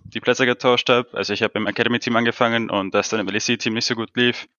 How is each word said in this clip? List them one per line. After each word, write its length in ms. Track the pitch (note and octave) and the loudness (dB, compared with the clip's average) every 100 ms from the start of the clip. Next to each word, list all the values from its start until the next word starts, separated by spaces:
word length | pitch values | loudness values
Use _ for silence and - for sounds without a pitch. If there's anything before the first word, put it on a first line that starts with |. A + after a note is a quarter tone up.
die 160 | - A2 | -12 -6
Plätze 260 | - B2 B2+ | 0 2 2
getauscht 440 | B2 C3 B2 - | 2 2 2 4
hab. 240 | B2 A#2+ | 2 0
Also 200 | - G2 | -4 -4
ich 100 | G2+ | -2
hab 120 | A2 G#2+ | -2 -2
im 120 | G#2 | -2
Academy-Team 480 | G2+ A#2 A#2+ A#2+ A#2 | 0 0 0 0 2
angefangen 540 | A#2 - A#2 A#2 A2 | 2 2 0 0 0
und 240 | G2+ F#2+ | -2 0
da 60 | G2+ | 0
es 100 | - | 0
dann 100 | A2 | -2
im 80 | F#2+ | -2
L 80 | G#2 | -2
E 40 | |
C-Team 340 | - A#2 A#2+ | -2 -2 -2
nicht 120 | A2+ - | -2 -2
so 100 | A2+ | -4
gut 140 | A2 B2 | -4 0
lief, 320 | A#2+ - - | 0 0 -8